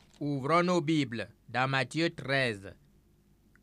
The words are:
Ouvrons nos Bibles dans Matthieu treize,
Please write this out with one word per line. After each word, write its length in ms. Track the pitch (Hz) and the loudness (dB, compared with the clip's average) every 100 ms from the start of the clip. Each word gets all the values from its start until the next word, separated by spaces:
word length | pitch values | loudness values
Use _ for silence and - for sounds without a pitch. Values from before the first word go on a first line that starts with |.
| - - | -18 -6
Ouvrons 420 | 147 143 131 170 | -4 -2 2 2
nos 160 | 175 180 | 4 2
Bibles 480 | 151 156 127 117 95 - - | 2 2 0 -4 -8 -12 -6
dans 180 | 120 131 | -2 0
Matthieu 400 | 135 127 147 165 | 0 -2 0 -2
treize, 640 | 165 127 139 123 101 95 - _ _ _ _ _ _ _ _ | -2 -2 0 0 -2 -10 -18 _ _ _ _ _ _ _ _